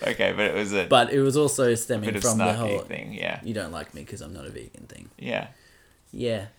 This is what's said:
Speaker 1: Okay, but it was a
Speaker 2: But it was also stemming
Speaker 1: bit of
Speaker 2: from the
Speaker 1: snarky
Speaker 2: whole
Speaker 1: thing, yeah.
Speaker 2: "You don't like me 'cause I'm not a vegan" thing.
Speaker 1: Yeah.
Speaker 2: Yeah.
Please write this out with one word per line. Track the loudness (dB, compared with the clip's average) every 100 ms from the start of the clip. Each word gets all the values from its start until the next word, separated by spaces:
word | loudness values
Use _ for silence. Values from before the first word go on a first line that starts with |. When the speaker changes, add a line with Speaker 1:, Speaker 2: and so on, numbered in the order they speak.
Speaker 1:
Okay, | -4 0 0
but | 2 0
it |
was | 2 0
a | 0 6
Speaker 2:
But | 6 6
it | 4
was | 4 4
also | 2 4 2
stemming | 2 0 -2 -2
Speaker 1:
bit | 0
of |
Speaker 2:
from | 2 4
the |
Speaker 1:
snarky | 2 2
Speaker 2:
whole | 0 -2
Speaker 1:
thing, | -4 -8 -8
yeah. | -6 -6 -6
Speaker 2:
"You | -6
don't | -6 -6
like | -8 -10
me | -14
'cause | -14 -14
I'm | -14
not | -14 -14
a |
vegan" | -14 -16 -18 -20
thing. | -20 -20 -14
Speaker 1:
Yeah. | -6 -6 -6 -12 -20 _ _ _ _
Speaker 2:
Yeah. | -6 -4 -4 -6